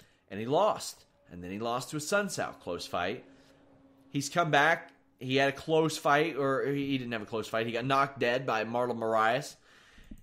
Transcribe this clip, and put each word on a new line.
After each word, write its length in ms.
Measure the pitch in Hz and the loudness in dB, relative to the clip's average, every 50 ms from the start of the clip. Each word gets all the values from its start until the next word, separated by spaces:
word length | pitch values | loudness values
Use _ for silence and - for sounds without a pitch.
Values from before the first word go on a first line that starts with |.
| - _ _ _ _ - | -20 _ _ _ _ -12
and 100 | 95 98 | -10 -8
he 60 | 113 | -4
lost. 580 | 123 143 170 208 208 120 - - - - - _ _ _ _ _ _ | 0 2 2 2 2 0 -2 -6 -12 -14 -16 _ _ _ _ _ _
And 120 | 87 87 87 | -16 -12 -10
then 60 | 90 | -10
he 80 | 98 | -8
lost 320 | 104 113 117 120 127 131 - | -4 -4 -2 -2 -4 -4 -6
to 80 | - | -8
a 20 | 151 | -8
Sun 300 | 147 - 202 202 208 190 | -4 0 0 0 0 -2
South 300 | - - 92 64 - - | -4 -6 -6 -6 -8 -10
close 260 | - 92 87 85 - | -8 -8 -6 -6 -6
fight. 400 | - - 90 87 95 117 127 - - - - _ _ _ _ _ _ - _ _ _ _ _ _ _ | -6 -4 -2 -2 -2 -4 -8 -12 -18 -20 -20 _ _ _ _ _ _ -20 _ _ _ _ _ _ _
He's 180 | - 143 135 - | -6 -6 -4 0
come 220 | - 170 170 156 | 0 0 2 4
back. 400 | 151 139 143 160 170 170 - - - _ _ _ _ | 4 6 6 6 4 2 -2 -10 -20 _ _ _ _
He 180 | _ - 127 131 | _ -4 0 2
had 140 | 135 139 139 | 4 4 2
a 80 | 135 | 2
close 400 | - - 160 160 156 160 156 156 | -2 -2 2 4 4 4 2 0
fight, 400 | - - 156 143 147 156 165 131 | 0 2 4 4 4 4 2 0
or 260 | 131 139 135 135 127 113 | 0 0 0 0 0 0
he, 220 | 135 143 143 139 | 0 -2 -2 -2
he 100 | 139 139 131 | -2 -2 -2
didn't 140 | 123 120 117 | -2 -4 -6
have 100 | 110 104 | -6 -6
a 20 | |
close 220 | - 120 110 104 | -6 -6 -6 -4
fight. 180 | - - 113 117 | -2 -2 -2 -2
He 80 | 120 113 | -2 -2
got 120 | 117 123 | -2 0
knocked 340 | 135 139 135 139 139 - 123 | 2 4 4 2 2 0 0
dead 260 | 127 120 120 135 139 | 0 0 0 0 0
by 180 | 131 113 110 107 | 0 -2 -2 -2
Marlon 360 | 113 117 120 123 123 117 113 | -2 0 0 0 0 -2 -2
Moraes. 560 | 113 113 110 110 110 110 120 139 143 - - - _ _ - - - - - - - - - - | 0 2 2 4 4 4 2 0 -2 -8 -14 -20 _ _ -20 -20 -20 -20 -20 -20 -20 -20 -20 -18